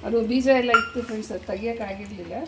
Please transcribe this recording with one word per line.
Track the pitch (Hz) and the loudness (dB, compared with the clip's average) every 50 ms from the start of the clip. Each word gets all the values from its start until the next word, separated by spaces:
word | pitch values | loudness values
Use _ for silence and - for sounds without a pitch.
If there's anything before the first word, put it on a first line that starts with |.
| - - | -2 2
ಅದು | 226 233 220 214 | 2 2 2 4
ಬೀಜ | 240 262 254 269 269 254 | 2 4 6 6 6 6
ಎಲ್ಲ | 247 247 233 - - | 6 4 4 4 2
ಇತ್ತು | - - 247 226 - | 2 -4 -6 -4 -4
ಫ್ರೆಂಡ್ಸ್, | 226 214 214 - 208 | -6 -6 -6 -6 -8
ಅದು | 180 - - | -8 -6 -6
ತೆಗಿಯೋಕ್ಕಾಗಿರ್ಲಿಲ್ಲ | 190 190 214 233 233 226 214 196 196 196 208 202 208 196 175 170 175 233 311 | -6 -4 -4 -4 -4 -4 -6 -8 -8 -8 -10 -10 -10 -12 -10 -8 -8 -8 -8